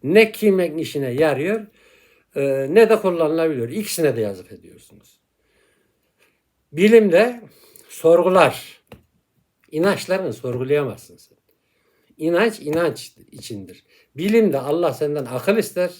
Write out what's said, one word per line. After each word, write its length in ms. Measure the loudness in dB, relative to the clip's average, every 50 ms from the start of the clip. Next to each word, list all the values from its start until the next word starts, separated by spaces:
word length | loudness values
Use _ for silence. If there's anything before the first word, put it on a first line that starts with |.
| -4
Ne 300 | 2 4 4 4 4 0
kimin 460 | -2 0 2 2 2 0 -4 -4 -8
işine 320 | -10 -8 -6 -6 -6 -4
yarıyor, 560 | -2 0 0 0 0 -2 -4 -4 -4 -6 -8 -12 _ _ _ _ _ _ _ _ _ _ _ _ _
e, 300 | -4 -2 -2 -2 -4 -4 2
ne 200 | 4 4 6 6
de 100 | 4 0
kullanılabiliyor. 680 | 0 -2 -2 0 0 0 0 0 -2 -2 -2 -4 -6 -6
İkisine 480 | -6 -8 -8 -8 -6 -2 -2 -2 0
de 40 | -2
yazık 320 | -4 -6 -6 -10 -16 _ -20
ediyorsunuz. 680 | -20 _ -20 -20 -20 _ _ _ -20 _ _ _ _ _ _ _ _ _ _ _ _ _ _ _ _ _ _ _ _ _ _ _ _ _ _ _ _ _ _ _ _ _ _ -4
Bilimde 680 | 0 4 6 8 8 6 6 4 4 4 2 0 -8 -18 -20 _ _ _ _ _ -20 _ _
sorgular. 960 | -20 -2 2 4 4 4 4 4 4 4 4 4 2 -4 -14 -18 -20 _ _ _ -20 -20 _ _ _ _ _ _ _ _ _ _ _ _ _ _
İnançlarını 600 | -6 -2 0 0 0 -2 -4 -4 -4 -4 -4 -6 -8
sorgulayamazsın 840 | -8 -8 -8 -6 -6 -4 -2 -2 -2 -2 -4 -8 -12 -18 _ -20
sen. 200 | _ _ _ _ _ _ _ _ _ _ _ _ _ _ _ _ _ _ _ _
İnanç, 440 | _ -4 0 0 2 0 0 -2 -6
inanç 560 | -8 -6 -4 -2 -2 -2 -4 -6 -14 -20 _ _ -20 _ -20
içindir. 520 | -20 -16 -14 -14 -14 -14 -16 -20 _ _ _ _ _ _ _ _
Bilimde 420 | -6 -4 0 2 4 2 2 0 -2
Allah 360 | -2 -2 -2 0 0 -2 -2
senden 300 | -2 -4 -4 -4 -6 -8
akıl 320 | -8 -8 -6 -2 -2 0
ister 340 | 0 -2 -4 -4 -6 -6 -6 -6